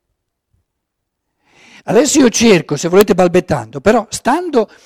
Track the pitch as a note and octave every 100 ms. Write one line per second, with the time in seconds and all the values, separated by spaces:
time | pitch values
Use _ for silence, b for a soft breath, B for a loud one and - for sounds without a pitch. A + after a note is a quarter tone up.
0 | _ _ _ _ _ _ _ _ _ _
1 | _ _ _ _ b b b b - G3
2 | C#4 C4+ B3 - A#3 F3+ - C#3+ E3+ F3+
3 | G#3 F#3 F#3 F3 F3 D3 A2 C#3 F#3+ A#3
4 | - - - D4 F4+ C4+ G#3 b